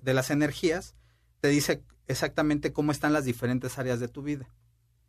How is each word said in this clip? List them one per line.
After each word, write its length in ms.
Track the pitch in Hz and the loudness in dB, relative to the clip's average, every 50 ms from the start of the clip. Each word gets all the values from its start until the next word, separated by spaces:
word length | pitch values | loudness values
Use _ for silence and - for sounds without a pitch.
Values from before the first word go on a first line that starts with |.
de 120 | - 131 131 | -2 0 2
las 160 | 131 131 - | 2 2 2
energías 640 | 151 143 151 147 143 - - 160 156 180 - - - - - _ _ _ _ _ _ _ | 2 2 2 0 0 0 0 0 0 0 -4 -10 -16 -20 -20 _ _ _ _ _ _ _
te 80 | - 143 | 2 4
dice 380 | 143 143 139 - 165 - - - - _ _ - | 4 4 2 2 0 -2 -6 -12 -20 _ _ -6
exactamente 680 | 135 - - 147 - - 151 151 151 147 - 151 - | -4 -2 -2 -2 0 0 2 2 2 0 0 -2 -2
cómo 180 | - 147 151 | 0 0 0
están 220 | 147 147 - 147 151 | 0 0 0 0 2
las 100 | 151 139 | 2 0
diferentes 560 | 127 117 120 131 120 123 127 127 127 - - | 0 -2 -2 -2 -2 -2 -2 -4 -6 -6 -4
áreas 220 | 127 127 123 120 | -4 -2 -2 -2
de 80 | 123 117 | -4 -6
tu 140 | - 147 135 | -8 -8 -6
vida. 260 | 147 147 135 127 - - _ _ _ _ _ _ _ _ _ _ | -6 -6 -6 -8 -12 -20 _ _ _ _ _ _ _ _ _ _